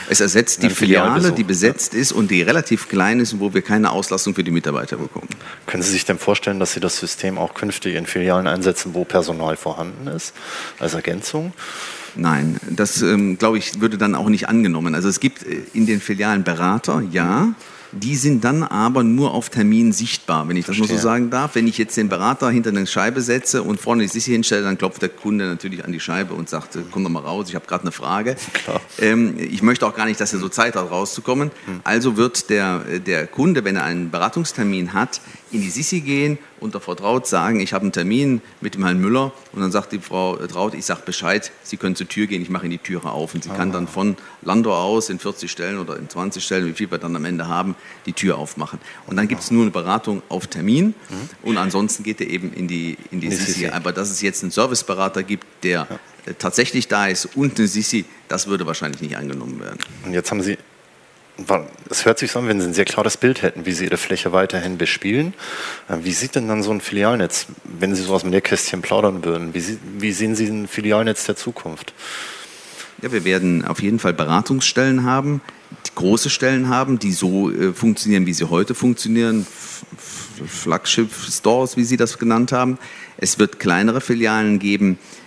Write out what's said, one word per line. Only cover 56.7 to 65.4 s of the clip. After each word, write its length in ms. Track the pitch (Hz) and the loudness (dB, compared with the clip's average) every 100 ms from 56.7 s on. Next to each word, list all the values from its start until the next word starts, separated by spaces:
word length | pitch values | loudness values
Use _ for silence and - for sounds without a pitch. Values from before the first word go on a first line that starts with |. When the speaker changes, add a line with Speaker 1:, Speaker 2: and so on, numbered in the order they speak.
| 127 - | 0 0
Speaker 1:
da 220 | 104 98 | 2 2
ist 180 | 92 - | 0 -4
und 240 | 135 139 - | 0 0 2
eine 80 | 107 | 2
Sissi, 380 | 101 107 110 85 - - | 2 0 -2 -4 -10 -6
das 180 | 92 98 | -4 -2
würde 200 | 98 82 | -2 -2
wahrscheinlich 340 | 82 78 71 | -4 -6 -6
nicht 160 | 76 71 | -8 -8
angenommen 420 | 71 69 62 62 | -8 -8 -8 -10
werden. 180 | 50 - - - | -12 -10 -12 -12
Speaker 2:
Und 80 | 98 | -4
jetzt 180 | 90 - | -2 -2
haben 120 | 104 | -2
Sie, 160 | 95 101 - - _ - - - - - | -2 -4 -8 -20 _ -20 -20 -20 -20 -14
war, 300 | 92 95 76 - - | -2 0 -2 -14 -6
es 160 | - | 2
hört 140 | 113 113 | 2 2
sich 140 | 123 | 0
so 60 | 120 | -2
an, 100 | 123 | 0
wenn 120 | 104 | 2
Sie 60 | 87 | 2
ein 80 | |
sehr 100 | 87 | 2
klares 320 | 95 - 107 - | 2 2 0 2
Bild 240 | 123 131 | 2 4
hätten, 240 | 92 - | 0 -2
wie 80 | 85 | -4
Sie 140 | 87 90 | -2 -2
Ihre 100 | - | -2
Fläche 360 | - 95 - | -2 -2 2
weiterhin 440 | 92 95 92 90 90 | 2 2 0 -4 -2
bespielen. 560 | 85 - 98 117 165 190 | -2 0 0 0 0 -6